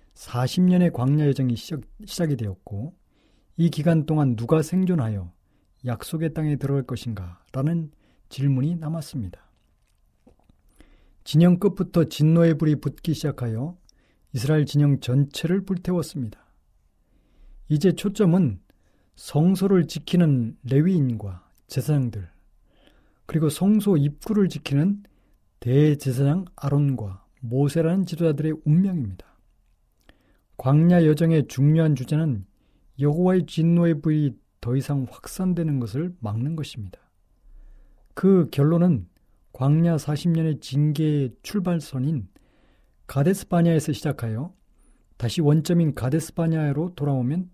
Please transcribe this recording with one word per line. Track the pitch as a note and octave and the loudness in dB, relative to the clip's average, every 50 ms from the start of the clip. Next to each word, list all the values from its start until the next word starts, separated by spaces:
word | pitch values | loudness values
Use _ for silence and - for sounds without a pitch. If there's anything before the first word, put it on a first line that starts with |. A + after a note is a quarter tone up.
| _ _ _ | _ _ _
사십 | - - - - A#2+ B2+ C3 - F3+ F3+ | -20 -16 -8 -4 -4 -4 -2 0 2 2
년의 | F3+ F3+ F3+ F3+ E3+ F3 | 4 4 4 2 2 0
광야 | - A#2+ C3 C#3+ D3+ D3+ C#3+ | 0 0 0 2 2 2 2
여정이 | C3 B2+ C3+ B2+ A#2+ | 2 2 0 -2 -2
시작, | A2 - - E3 C#3 G#2+ - - - G#3+ | -4 -6 -10 -12 -12 -12 -14 -20 -20 -18
시작이 | G3 - - F3+ D#3 C#3+ | -12 -6 -4 -2 -2 -2
되었고, | - A2+ G#2 F#2+ - _ - G2+ G2 A2+ D#3+ - _ _ _ _ _ _ _ _ _ _ _ _ | -4 -4 -6 -8 -10 _ -12 -10 -10 -10 -10 -12 _ _ _ _ _ _ _ _ _ _ _ _
이 | - E3 E3+ | 0 0 0
기간 | - - C#3+ E3+ E3 D#3+ C#3+ | 0 0 0 2 2 2 2
동안 | - D#3+ D3+ D3 C3+ A#2+ | 0 0 2 2 2 0
누가 | G#2+ A#2 A#2 D#3+ D#3+ D3+ | -2 0 0 2 0 2
생존하여 | D3+ - F#3 F#3 F3+ F#3 D#3+ A#2+ A2 G#2+ G2 F#2 F2 - _ _ _ _ _ _ _ _ _ - | 0 -2 -2 0 0 0 0 -2 -2 -4 -6 -8 -10 -14 _ _ _ _ _ _ _ _ _ -8
약속의 | B2 A#2 - - - - D#3+ E3 D#3+ D#3+ | -8 -8 -8 -8 -8 -6 -4 -4 -4 -4
땅에 | - D#3 D3+ D3 | -2 -2 -2 -2
들어갈 | C#3 - C3+ C#3 C#3 B2+ | -2 -2 -2 -2 -2 -2
것인가?라는 | - C3 A#2 - B2 A2 F#2+ F#2 F2 F2 - _ _ - C3 C3+ D3+ E3+ E3+ D#3+ D3 - _ _ _ _ _ _ _ | -4 -8 -8 -6 -8 -8 -8 -8 -12 -14 -18 _ _ -6 -4 -2 -2 -2 -2 -4 -6 -12 _ _ _ _ _ _ _
질문이 | - - C3+ C#3+ C#3 B2+ B2+ D3+ F3 | -8 -2 0 0 0 0 0 -2 -4
남았습니다. | E3 D#3+ D3+ D#3+ E3 D3+ - - C#3 A2 F2+ E2+ - _ _ _ _ _ _ _ _ _ _ _ _ _ _ _ _ _ _ _ _ _ _ _ _ _ _ _ _ - _ _ _ _ _ _ _ _ | -4 -6 -6 -6 -8 -8 -8 -8 -8 -8 -10 -12 -16 _ _ _ _ _ _ _ _ _ _ _ _ _ _ _ _ _ _ _ _ _ _ _ _ _ _ _ _ -20 _ _ _ _ _ _ _ _
진영 | - - D3+ E3+ F3+ F3+ F3+ | 0 2 4 6 6 4 4
끝부터 | F#3+ G3+ G3+ - F#3 - - F3 D#3+ | 2 -2 -2 -2 -6 -2 0 0 0
진노의 | D#3+ - - D3 D#3 D#3+ E3+ E3+ E3 D#3+ C#3+ | 0 0 0 2 4 4 4 4 2 2 2
불이 | E3 D#3 D3+ D3 | 0 0 0 0
붙기 | - C#3+ - - - - D3+ | -2 -6 -10 -6 -6 -6 -4
시작하여 | - - D3 - - B2 A#2 A2 A2 C3 E3 F3+ - _ _ _ _ _ _ _ _ _ _ - | -4 -4 -6 -6 -6 -6 -6 -6 -6 -6 -8 -12 -14 _ _ _ _ _ _ _ _ _ _ -8
이스라엘 | B2+ A2 C3+ D#3 D#3 D3 | -6 -2 0 0 0 0
진영 | - - D3 D3 C#3+ C#3 - | 0 2 2 2 4 2 0
전체를 | - - B2 C3+ C#3+ C#3 - - - E3 F3+ G3+ G3 | 0 0 0 0 0 0 -2 -6 -4 -2 -2 -2 -2
불태웠습니다. | - F#3+ F3 - - F3+ F3 D3+ - - C#3+ B2 G#2+ - - _ _ _ _ _ _ _ _ _ _ _ _ _ _ _ _ _ _ _ _ - - - - - - | -4 -6 -4 -4 -2 -2 -2 -4 -4 -6 -8 -8 -8 -10 -14 _ _ _ _ _ _ _ _ _ _ _ _ _ _ _ _ _ _ _ _ -20 -20 -20 -16 -6 -2
이제 | D3+ D3 E3+ F#3+ F3 | 0 2 2 2 2
초점은 | F3+ - G3+ G3 - G#3+ F3 E3 F#3+ F3+ C3 G2+ - - _ _ _ _ _ _ _ _ _ _ | 0 -2 -4 0 2 2 4 4 4 2 0 -2 -4 -10 _ _ _ _ _ _ _ _ _ _
성소를 | - - - - D3 D#3 F3+ F#3+ F#3 F#3+ G3 G3 F#3 E3 | -20 -12 -4 0 2 2 2 2 2 2 2 4 2 2
지키는 | - - D#3 - - - F3 F3 D#3 C#3 B2+ A#2 A2 - - - | 0 -4 -10 -6 0 2 2 4 4 2 2 0 -4 -6 -10 -6
레위인과 | A#2+ C3+ C#3 D#3 F#3 F#3+ E3+ C#3 B2+ A#2 G#2+ G2+ G2 F#2+ F2+ - _ _ _ _ - | 0 2 2 4 4 2 2 2 0 -2 -4 -6 -10 -12 -14 -18 _ _ _ _ -10
제사장들, | - C3+ B2 D3+ D3+ C#3+ C3 A#2+ - G#2 F#2 E2 _ _ _ _ _ _ _ _ _ _ _ _ _ _ _ _ _ _ _ | -8 -4 -2 0 0 0 0 -2 -4 -8 -12 -14 _ _ _ _ _ _ _ _ _ _ _ _ _ _ _ _ _ _ _
그리고 | - - D#3+ D#3+ D3+ | -6 -2 0 0 0
성소 | C#3+ - F3+ G3 G#3+ G#3+ G3+ G#3 G3 | 0 2 2 2 4 4 4 2 2
입구를 | D3+ C#3 D3+ C#3+ - - - A3 G#3+ G3+ F3 | 2 2 0 -2 -4 -6 -2 0 2 2 0
지키는 | - C#3+ - - C3+ C#3+ D3+ G3 G3+ G3+ G3+ - _ _ _ _ _ _ _ _ _ _ | 0 -4 -6 -2 0 2 2 2 0 -2 -6 -14 _ _ _ _ _ _ _ _ _ _
대제사장 | - A#2 B2+ C#3+ D3+ D3+ D3 C#3+ - C3+ B2 B2 C#3 C#3 D3 F#3 F#3+ - - | -2 2 4 4 4 4 2 0 -2 -2 -2 0 2 2 2 0 -2 -6 -10
아론과 | - - C#3 C#3 C#3+ D3 C#3 C3+ A#2+ A2 G2+ F#2+ F#2 _ _ _ _ | -8 -4 0 2 2 2 2 0 -2 -6 -8 -12 -14 _ _ _ _
모세라는 | B2+ A#2 A#2+ C3 C#3+ D3 C#3+ E3 E3 D#3+ F3 G3 F#3+ | -8 -4 0 0 0 2 2 0 0 2 0 0 -2
지도자들의 | - - D3+ E3+ E3 D3+ D3 D3+ D#3 D#3 - - | -2 -2 -2 0 0 0 0 -2 -2 -4 -2 0
운명입니다. | D3+ D3+ E3+ F#3+ G3+ F#3 E3+ B2+ G2+ F#2 - - _ _ _ _ _ _ _ _ _ _ _ _ _ _ _ _ _ _ _ _ _ _ _ _ _ _ - | 2 4 4 4 2 0 -2 -4 -6 -8 -12 -16 _ _ _ _ _ _ _ _ _ _ _ _ _ _ _ _ _ _ _ _ _ _ _ _ _ _ -6
광야 | - C3 C#3 D3+ E3 F3 F3 F3 E3 | 0 2 4 4 6 6 6 6 6
여정의 | D3+ D#3 D3+ E3+ E3 E3 D#3 C3+ | 4 4 4 2 2 4 2 2
중요한 | - - - C#3 D3 D#3 D#3+ E3 D#3 D3+ | 0 0 2 2 4 4 4 4 2 2
주제는 | B2+ C3 - D3+ D3+ E3 D#3 B2+ G2+ F#2+ - _ _ _ _ _ _ _ _ _ - | 0 -2 -2 -2 0 0 0 -2 -4 -8 -12 _ _ _ _ _ _ _ _ _ -2
여호와의 | C3+ D3 D3 E3 F3+ F#3 F#3 F#3 E3+ | -2 0 2 2 2 2 2 2 0
진노의 | - - - D#3+ E3 E3+ E3+ E3+ E3+ E3 D3 | -2 -2 0 2 4 4 4 4 4 2 0
불이 | D3 D#3+ D#3 D3+ D3+ C#3 A#2 - _ _ _ _ | 0 0 0 2 0 0 -2 -6 _ _ _ _
더 | - A#2+ B2 | -6 -4 -2
이상 | C#3 C3+ - C#3+ C#3 C3 A#2 | -2 -2 -2 -2 -2 -4 -4
확산되는 | - - - - - - F#3 F#3 F3+ E3+ E3 D#3+ C#3+ C3+ | -8 -14 -18 -12 -8 -4 -2 -2 0 0 -2 -2 -2 -2
것을 | A#2+ G#2+ G2+ C3 E3 F3+ F3+ - | -2 -4 -4 -4 -4 -6 -6 -8
막는 | A2 G#2+ G#2+ A2+ A#2+ D3 E3 | -8 -6 -4 -4 -4 -4 -4
것입니다. | D#3 C#3+ - - - G#2 F#2 - - _ _ _ _ _ _ _ _ _ - - - - - - - - _ _ _ _ _ _ | -6 -8 -10 -10 -12 -14 -14 -16 -20 _ _ _ _ _ _ _ _ _ -20 -20 -20 -20 -20 -20 -20 -20 _ _ _ _ _ _
그 | - - F#3+ G3 F3+ E3 - | 0 2 4 4 4 4 2
결론은 | - - C#3 D3+ E3 E3+ F3 F3+ D#3+ A#2 F2+ - _ _ _ _ _ _ _ _ - | 0 0 2 2 4 4 4 2 2 0 -2 -8 _ _ _ _ _ _ _ _ -8
광야 | - B2+ C#3 D3 D#3+ E3+ E3+ E3+ D3+ | -2 0 2 2 4 2 2 0 0
사십 | - - D3+ C#3+ - F3 E3 | -2 -2 -4 -2 0 0 0
년의 | D#3+ D#3+ D#3+ D3+ - | 0 0 -2 -2 -4
징계의 | - - B2+ C#3+ D3 D3+ D3+ D3 D#3+ D3+ D3+ D3 C#3 B2 - _ - | -6 -4 -2 0 0 2 0 0 0 0 0 0 -2 -4 -6 _ -12
출발선인 | - - G#3 F3+ F3+ F3 E3 D3 - - C3 B2+ D3 E3 C#3 G2 - _ _ _ _ _ _ _ _ _ _ _ _ _ _ _ | -8 -6 -4 -2 -2 -2 -4 -4 -6 -6 -4 -4 -2 -4 -4 -6 -8 _ _ _ _ _ _ _ _ _ _ _ _ _ _ _
가데스 | - - C3+ C#3+ E3+ G3 G3+ - | -6 -2 0 2 2 0 0 -2
바냐에서 | - - E3+ E3+ E3+ E3 D#3 D3 - D3 | -2 0 2 2 4 2 2 0 -2 -4
시작하여 | - - D#3 C3+ - - A2+ A2 A2 C#3+ F#3 - _ _ _ _ _ _ _ _ _ _ _ _ | -4 -4 -6 -6 -4 -6 -6 -6 -6 -8 -10 -14 _ _ _ _ _ _ _ _ _ _ _ _
다시 | - - A#2+ - - | -6 -6 -4 -2 0
원점인 | D#3+ D3 D3+ D#3+ D3+ - F3+ E3+ E3+ D#3 C#3+ | 2 2 2 2 2 2 0 2 2 0 -2
가데스 | - - C3 C3+ D#3+ D#3 - - | -2 -4 -2 -2 -2 -4 -6 -6
바냐로 | - E3 E3 D#3+ D#3+ D#3 D3 C#3 C#3 E3 F3+ F3+ | -4 -2 -2 0 0 0 -2 -2 -2 -4 -6 -6
돌아오면 | - D3 C#3+ C#3 C3 B2 B2 D3 F3+ F#3 F3+ | -6 -4 -2 -2 -2 -2 -2 -2 -4 -6 -8